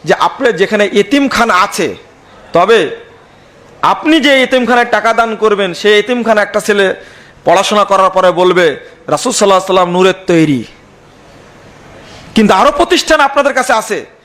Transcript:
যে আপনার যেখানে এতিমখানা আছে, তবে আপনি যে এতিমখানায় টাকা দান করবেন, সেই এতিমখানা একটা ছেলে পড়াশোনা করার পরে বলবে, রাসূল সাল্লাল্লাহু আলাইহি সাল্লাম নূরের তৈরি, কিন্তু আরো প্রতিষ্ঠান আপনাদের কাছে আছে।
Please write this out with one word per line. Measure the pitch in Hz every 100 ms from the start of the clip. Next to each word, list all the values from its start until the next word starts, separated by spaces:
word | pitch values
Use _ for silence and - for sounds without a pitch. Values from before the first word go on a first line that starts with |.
যে | 156
আপনার | 170 170 - 254 175
যেখানে | 185 208 202
এতিমখানা | 196 202 277 277 - 233
আছে, | 180 202 - 147 90 - - - - -
তবে | 165 190 226 147 - - - - - - - - -
আপনি | 165 - 302 320
যে | 262 269
এতিমখানায় | 247 254 226 240 240
টাকা | 214 220
দান | 233 226 202
করবেন, | 214 202 190
সেই | 165 208 208
এতিমখানা | 208 247 226 214
একটা | 202 208
ছেলে | 208 202 190 - - - - -
পড়াশোনা | - 180 196 208
করার | 196 190 190
পরে | 185 185
বলবে, | 170 180 175 165 131 - - -
রাসূল | 147 254
সাল্লাল্লাহু | - 202 185
আলাইহি | 185
সাল্লাম | 185 175
নূরের | 180 185 185 -
তৈরি, | 170 156 127 104 - - - - - - - - - - - - - - - -
কিন্তু | - 214
আরো | 196 262
প্রতিষ্ঠান | - 339 349 - 311
আপনাদের | 277 277 269
কাছে | 262 247
আছে। | 226 214 175 - -